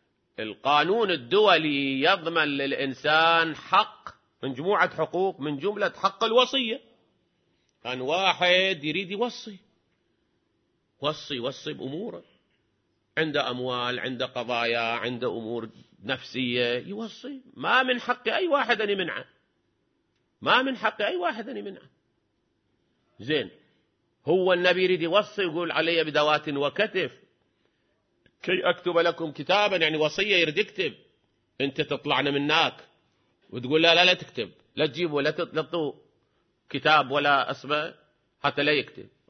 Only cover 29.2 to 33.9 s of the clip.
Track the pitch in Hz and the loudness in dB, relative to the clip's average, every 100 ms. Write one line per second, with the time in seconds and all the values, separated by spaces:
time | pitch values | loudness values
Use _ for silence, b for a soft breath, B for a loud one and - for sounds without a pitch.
29.2 | 160 - 143 196 208 180 156 156 151 196 | -6 -6 0 2 2 2 0 2 0 0
30.2 | 208 185 156 151 202 - 160 - _ _ | 0 2 2 0 -4 -4 -6 -6 _ _
31.2 | _ _ _ - 135 156 147 139 147 135 | _ _ _ -4 -4 -2 -4 -4 0 0
32.2 | 143 143 143 160 139 - - _ _ _ | 2 0 2 2 2 -2 -20 _ _ _
33.2 | _ _ - 127 123 156 170 | _ _ -14 -8 0 4 6